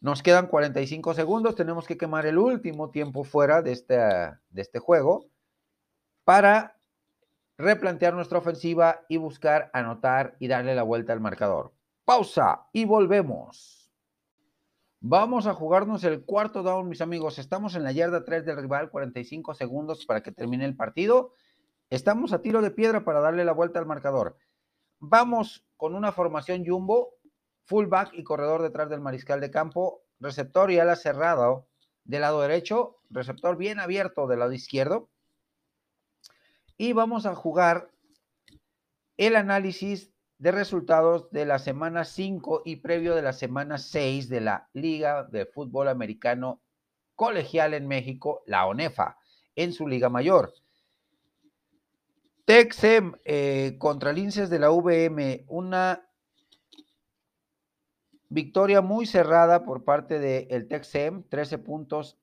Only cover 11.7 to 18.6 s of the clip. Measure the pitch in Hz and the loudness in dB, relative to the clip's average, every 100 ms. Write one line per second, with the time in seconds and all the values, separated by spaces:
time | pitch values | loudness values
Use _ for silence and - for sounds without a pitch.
11.7 | _ _ _ - 247 196 - 107 - - | _ _ _ 2 2 2 2 2 2 -4
12.7 | 220 220 214 185 202 156 87 57 - - | -4 2 2 4 2 0 -6 -12 -20 -20
13.7 | _ _ _ _ _ _ _ _ _ _ | _ _ _ _ _ _ _ _ _ _
14.7 | _ _ _ 117 175 226 247 202 175 156 | _ _ _ 2 2 4 0 -2 -4 2
15.7 | 185 214 202 175 151 139 202 214 202 185 | 2 2 -2 -2 -4 -2 -2 -2 -4 -4
16.7 | 185 180 165 165 170 156 139 135 185 208 | -4 -4 -8 -6 -6 -6 -8 -8 -8 -6
17.7 | 175 139 139 170 175 165 165 156 143 | -6 -4 -2 -2 -2 -4 -6 -4 -8